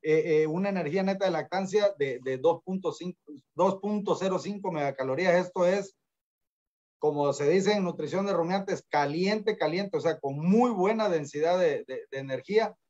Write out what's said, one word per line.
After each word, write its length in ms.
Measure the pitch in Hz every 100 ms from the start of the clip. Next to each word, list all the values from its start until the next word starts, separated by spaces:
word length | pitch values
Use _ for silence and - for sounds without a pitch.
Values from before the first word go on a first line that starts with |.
eh, 400 | 156 156 160 156
eh, 40 | 156
una 220 | 165 202
energía 340 | 190 151 180
neta 220 | 190 190
de 60 | 190
lactancia 640 | 165 147 185 190 208 202 202
de, 220 | 139 123
de 140 | 127 131
dos 260 | 156 165
punto 300 | - 190 175
cinco, 260 | 143 175 175 - 139 _
dos 220 | 147 190 190
punto 380 | 208 208 190
cero 240 | 160 190 180
cinco 320 | 165 202 196
megacalorías. 760 | 160 143 - 131 135 180 175 180
Esto 200 | - 175
es, 300 | 202 190 _ _ _ _ _ _ _ _ _ _ _
como 320 | 151 147 143
se 160 | 135 147
dice 240 | 185 190
en 120 | 214
nutrición 420 | 180 156 151 175 202
de 80 |
rumiantes, 500 | 180 165 196 196 156 _
caliente, 680 | 147 143 156 190 214 214 208
caliente, 400 | 151 175 196 156
o 40 |
sea, 200 | 165 156
con 180 | 202 143
muy 320 | 165 214 247
buena 380 | 208 185 220 202
densidad 500 | 165 143 147 160 180
de, 260 | 170 135 -
de, 140 | 131 -
de 80 | 135
energía. 580 | 135 131 - 208 214 - _